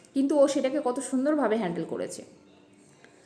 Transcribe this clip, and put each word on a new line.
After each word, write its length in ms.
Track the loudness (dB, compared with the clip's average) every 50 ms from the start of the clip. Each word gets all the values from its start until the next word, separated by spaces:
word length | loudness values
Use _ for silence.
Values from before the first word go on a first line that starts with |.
| -18 -6 -2
কিন্তু 240 | 0 0 4 4 6
ও 100 | 4 4
সেটাকে 320 | 4 2 0 0 -2 -2 -2
কত 160 | -2 -4 -4
সুন্দরভাবে 560 | -4 -2 -2 0 0 2 2 2 2 2 0
হ্যান্ডেল 280 | 0 0 -2 -4 -4 -6
করেছে। 400 | -6 -6 -6 -6 -8 -10 -12 -16 -18 -20 -20 -20 -20 -20 -20 -20 -20 -20 -20 -20 -20 -20 -20 -20 -20 -20 -20 -20